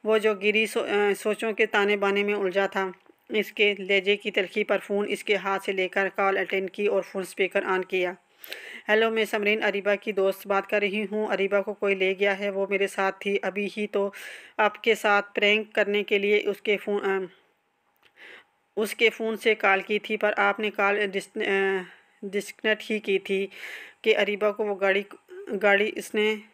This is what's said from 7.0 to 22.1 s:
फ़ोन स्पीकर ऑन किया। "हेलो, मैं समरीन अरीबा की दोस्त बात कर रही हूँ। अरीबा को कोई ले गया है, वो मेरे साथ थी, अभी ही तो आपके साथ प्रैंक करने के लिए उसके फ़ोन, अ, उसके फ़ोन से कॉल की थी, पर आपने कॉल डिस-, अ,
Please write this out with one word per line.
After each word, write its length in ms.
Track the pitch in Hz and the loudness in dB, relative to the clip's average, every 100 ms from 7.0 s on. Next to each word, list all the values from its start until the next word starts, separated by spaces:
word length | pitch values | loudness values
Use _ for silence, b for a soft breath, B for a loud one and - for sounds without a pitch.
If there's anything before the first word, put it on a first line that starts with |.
फ़ोन 220 | 180 202 | -2 -8
स्पीकर 400 | 180 - 185 196 | -8 -4 0 0
ऑन 180 | 196 185 | 0 -2
किया। 320 | 185 190 180 185 _ B B B B B - | 0 -2 -2 -4 _ B B B B B 2
"हेलो, 240 | 214 226 | 2 4
मैं 140 | 226 | 2
समरीन 340 | 208 220 208 214 | 0 0 0 2
अरीबा 360 | 214 196 196 | 0 0 0
की 180 | 202 214 | 0 -2
दोस्त 340 | 202 190 190 196 | 2 2 0 0
बात 180 | 196 | -2
कर 160 | 196 214 | 2 0
रही 220 | 202 208 | 0 -2
हूँ। 240 | 196 214 214 | -4 -4 -2
अरीबा 300 | 190 196 202 | 0 2 2
को 120 | 196 | 0
कोई 220 | 202 202 | -2 0
ले 180 | 196 190 | 2 0
गया 200 | 190 202 | 2 0
है, 160 | 196 202 | 0 -2
वो 160 | 196 196 | -2 -2
मेरे 160 | 196 196 | 0 0
साथ 240 | - 190 | 0 -2
थी, 260 | 190 202 202 | -2 -4 -2
अभी 300 | 196 190 202 | -4 -4 -6
ही 200 | - 208 | -6 -4
तो 260 | 202 196 B B B B - | -2 -2 B B B B 0
आपके 360 | 214 - 233 | 0 2 0
साथ 260 | 214 214 202 | 2 4 2
प्रैंक 540 | 202 - 202 214 214 | 2 0 4 4 2
करने 280 | - 202 208 | 0 2 0
के 160 | 196 202 | 2 0
लिए 200 | 202 208 | 4 2
उसके 380 | - 196 - 202 | 2 -4 -2 -2
फ़ोन, 220 | - 202 | 0 -2
अ, 280 | 196 190 180 - _ _ _ _ _ _ _ B B B B _ _ - | 0 -2 -4 -12 _ _ _ _ _ _ _ B B B B _ _ -4
उसके 320 | 208 - 226 | -4 2 2
फ़ोन 260 | 214 226 | 2 -4
से 200 | 214 233 | 0 0
कॉल 260 | 214 208 190 | 2 2 2
की 180 | 190 208 | 0 -4
थी, 180 | 202 214 | -2 -2
पर 160 | 214 | 0
आपने 360 | - 202 202 214 | 2 0 0 -4
कॉल 380 | 208 202 208 202 | 0 0 2 -2
डिस-, 300 | 190 - 220 | -4 -8 -6
अ, 480 | 214 196 196 190 180 B B | 0 0 2 -2 -6 B B